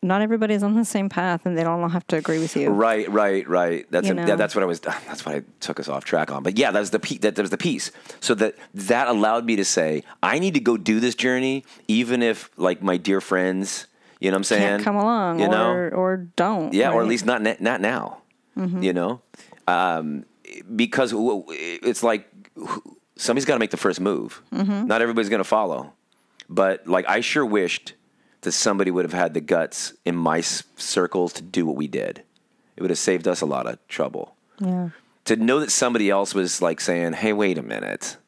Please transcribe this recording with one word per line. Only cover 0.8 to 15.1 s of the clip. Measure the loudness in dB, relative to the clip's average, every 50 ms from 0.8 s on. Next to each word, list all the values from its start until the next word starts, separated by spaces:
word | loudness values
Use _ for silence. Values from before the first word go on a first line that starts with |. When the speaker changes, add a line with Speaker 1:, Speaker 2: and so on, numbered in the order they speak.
| 2
Speaker 1:
same | 2 0 -2 -2 0
path, | 0 0 0 0 0 0 _
and | -2 0
they | 0 0
don't | 0 0 0 -2
all | -2
have | -2 -4 -2 _
to | -2
agree | -2 0 0 0 0
with | 0 -2 -2
you." | 0 0 2
Speaker 2:
Right, | 4 4 4 4 4 2 0 0
right, | 2 2 2 4 2 0 0 0
right. | 0 2 2 2 0 -2 -4 _
That's | -2 0 2
Speaker 1:
You | 2 0
Speaker 2:
a, |
Speaker 1:
know? | 0 2
Speaker 2:
yeah, | 0 2
that's | 2 2 0 2
what | 0 0
I |
was, | 0 0 -2
<sighs> | -4 -8 -8 -8 -10 -12
that's | -14 -10 -8
what | -6 -6
I | -6 -8 -10 -16 _
took | -10 -8 -8 -8
us | -6 -6
off | -6 -6 -4
track | -2 0 0 0 0
on. | -4 -4 -4
But | -2 0 2
yeah, | 0 2
that | 2 0
was | -2 0
the | -2 -4
pe-, | -4 -4 -8 0
that, | 0 0 0
that | 0 -2
was | -2
the | -2 -2
piece. | -2 -2 -2 -2 -4 -8 -10 -14 -20 -20 -18 -10
So | -2 -2 0
that, | 2 2 -2 -2 -6 -20 -18 _
that | -12 -2 0 2 2 2 2
allowed | 2 2 2 2 2 2 0
me | 0 0
to | 0 0
say, | 0 0 0 0 0 0 -4 -6 -8 -10 _ 0
"I | 0 0 2
need | 0 2 0
to | 2
go | 2 2 2
do | 2 2 0 2 2
this | 2 0 0
journey, | 0 0 0 2 2 0 0 -2 -2 -6 -10 -20 -20 -4 _
even | 2 2 2 2 2 2 2
if, | 2 2 0 -4 -18 _
like, | 0 2 2 2 2 0
my | 0 0
dear | 0 2 2 0 0
friends, | 2 2 0 2 2 2 0 0 -4 -4 -6 -10 -10 _ _ _ _ _ _ _
you | 0 2
know | 2
what | 2
I'm | 2
saying? | 2 2 2 4
Speaker 1:
Can't | 2 2 0 0
come | 0 0
along | 2 2 2